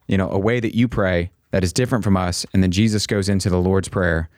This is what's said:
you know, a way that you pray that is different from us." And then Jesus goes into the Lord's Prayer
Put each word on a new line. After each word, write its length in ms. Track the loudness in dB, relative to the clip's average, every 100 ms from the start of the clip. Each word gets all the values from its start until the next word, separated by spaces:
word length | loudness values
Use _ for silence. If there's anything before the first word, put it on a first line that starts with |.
| -4
you 100 | -2
know, 120 | 0
a 80 | 0
way 220 | 0 0
that 140 | -2 0
you 140 | 0
pray 420 | 0 0 0 -2 -8 _
that 120 | -2
is 100 | 0
different 320 | 0 0 0 2
from 120 | 0
us." 280 | 0 -4 -2
And 100 | 0
then 80 | 2
Jesus 360 | 2 2 0 -2
goes 220 | -2 0
into 200 | 0 0
the 100 | 0
Lord's 280 | 2 0 0
Prayer 400 | -2 0 0 -4